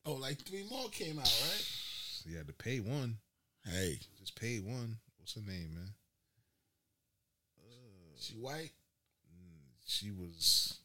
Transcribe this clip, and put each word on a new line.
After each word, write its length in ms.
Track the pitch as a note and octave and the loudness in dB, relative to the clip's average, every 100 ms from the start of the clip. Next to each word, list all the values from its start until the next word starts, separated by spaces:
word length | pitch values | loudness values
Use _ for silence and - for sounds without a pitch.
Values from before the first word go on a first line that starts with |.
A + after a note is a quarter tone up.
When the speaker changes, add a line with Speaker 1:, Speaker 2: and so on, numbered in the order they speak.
| D3+ | -2
Speaker 1:
Oh, 60 | |
like, 260 | C#3 C3+ D3 | -2 0 -2
three 220 | - F#3+ G3+ | -2 -4 -2
more 180 | C4 A#3 | -2 -2
came 280 | - E3 D3+ | -2 -2 4
out, 60 | - - | 6 6
right? 240 | D#3+ - - - - - - - D#2+ | 4 2 0 -2 -4 -6 -6 -6 -6
Speaker 2:
He 80 | E2 | -8
had 100 | D2 | -8
to 80 | |
pay 240 | - A2+ C3 | -4 0 0
one. 380 | G2+ C#3+ B2 A2 _ _ _ _ G2+ | 2 0 0 -2 _ _ _ _ -2
Speaker 1:
Hey. 320 | F2+ F#2 C#2 - - | 2 2 2 -6 -10
Speaker 2:
Just 180 | - - | -10 -4
paid 260 | A2+ A#2 | 0 0
one. 340 | G2 B2+ A#2 A2+ - _ | 0 -2 -2 -4 -10 _
What's 160 | F2+ A2 | -10 -6
her 40 | |
name, 300 | G2+ F#2 D#2+ | -4 -4 -4
man? 140 | E2 F#2 G#2 _ _ _ _ _ _ _ _ _ _ _ _ _ _ _ _ | -6 -8 -10 _ _ _ _ _ _ _ _ _ _ _ _ _ _ _ _
Uh, 540 | G2+ A#2+ A#2+ F#2+ E2+ C2 | -20 -20 -20 -20 -18 -8
Speaker 1:
She 140 | F#2+ | -8
white? 380 | A2 B2+ D3+ D#3+ - _ _ _ _ _ | -4 -4 -4 -6 -12 _ _ _ _ _
Speaker 2:
mm, 400 | E2+ F2+ E2 C2+ A1+ - | -20 -18 -20 -20 -14 0
she 240 | - G#2 | 0 0
was 680 | F#2+ F2 E2 - - - - | -4 -6 4 8 8 6 0